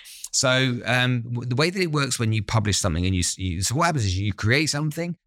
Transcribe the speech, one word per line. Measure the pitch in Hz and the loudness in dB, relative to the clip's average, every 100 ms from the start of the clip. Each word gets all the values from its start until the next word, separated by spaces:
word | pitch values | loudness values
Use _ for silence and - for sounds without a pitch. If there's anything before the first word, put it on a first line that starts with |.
| - - - | -18 -18 -6
So, | - 131 127 131 120 104 | 0 2 2 2 0 0
um, | 123 127 123 | 2 2 0
w-, | 117 120 120 | -2 -6 -2
the | 123 | 2
way | 165 | 2
that | 196 | 2
it | 175 | 0
works | 147 135 - | 0 0 0
when | 113 | 0
you | 110 | 0
publish | 98 113 104 98 | 0 0 2 2
something | 98 80 92 | 0 0 2
and | 92 | 2
you, | |
s-, | 87 - | 0 -2
you, | 95 85 | -4 -2
so | 95 | -2
what | 127 170 | 0 0
happens | 156 101 | 2 0
is | 92 | 0
you | 104 | -2
create | 95 107 135 151 | -2 2 2 2
something | 143 151 156 175 170 | 0 -2 -4 -6 -8